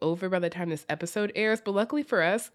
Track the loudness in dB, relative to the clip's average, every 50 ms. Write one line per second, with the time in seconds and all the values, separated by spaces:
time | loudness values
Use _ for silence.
0 | -2 -2 0 0 -2 0 0 0 0 -2 -2 -4 -4 -4 -4 -4 -4 -4 -4 -4
1 | -4 -4 -2 -2 -2 -2 0 0 2 2 2 0 0 0 0 2 2 2 0 -2
2 | -2 0 2 4 4 4 2 2 -2 -6 -10